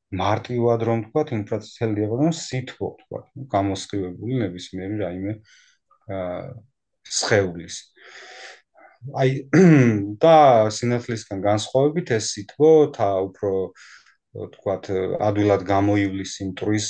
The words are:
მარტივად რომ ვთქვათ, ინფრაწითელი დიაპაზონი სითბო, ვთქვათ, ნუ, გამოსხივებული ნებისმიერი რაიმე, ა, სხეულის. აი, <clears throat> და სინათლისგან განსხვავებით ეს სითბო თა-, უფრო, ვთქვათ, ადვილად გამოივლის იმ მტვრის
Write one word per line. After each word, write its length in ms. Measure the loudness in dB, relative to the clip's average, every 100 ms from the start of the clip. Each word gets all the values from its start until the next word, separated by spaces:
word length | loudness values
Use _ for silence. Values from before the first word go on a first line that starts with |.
| _ -4
მარტივად 680 | -2 -2 -4 -2 0 0
რომ 180 | 0 -2
ვთქვათ, 300 | -2 -4 -2
ინფრაწითელი 600 | -4 -4 -8 -8 -6 -4
დიაპაზონი 400 | -2 -2 0 -2 -2
სითბო, 520 | -6 -8 -8 -8 -10
ვთქვათ, 340 | -10 -14 -16 -14
ნუ, 160 | -18 -4
გამოსხივებული 880 | -2 -2 -4 -8 -8 -8 -8 -6 -4
ნებისმიერი 600 | -4 -8 -12 -10 -8 -6
რაიმე, 360 | -6 -6 -8 -10 _ _ _ _ _ _ -12
ა, 100 | -8 -8 -8 -12 -16 -20 _ _ _ -10
სხეულის. 720 | -6 0 2 0 -4 -14 -18 -20 _ -20 -20 -20 -20 -20 -20 _ _ -20 _ -10
აი, 220 | -2 0 -2 2
<clears throat> 640 | 6 8 8 6 2 -2 2
და 200 | 6 8 8 6 4
სინათლისგან 720 | 0 -2 -4 -4 -10 -8 -4
განსხვავებით 720 | 0 0 0 0 2 0 -2
ეს 160 | -2 -4
სითბო 400 | -8 -10 2 6 8 6
თა-, 320 | 0 0 0
უფრო, 320 | -4 -4 -2 -2 -4 -10 -20 -20 _ _ _
ვთქვათ, 580 | -14 -14 -10 -6 -6 -4 -4 -4 -2
ადვილად 480 | 0 2 2 2 2
გამოივლის 680 | 0 2 2 0 -4 -10 -10
იმ 120 | -10
მტვრის 380 | -6 -4 -2 -4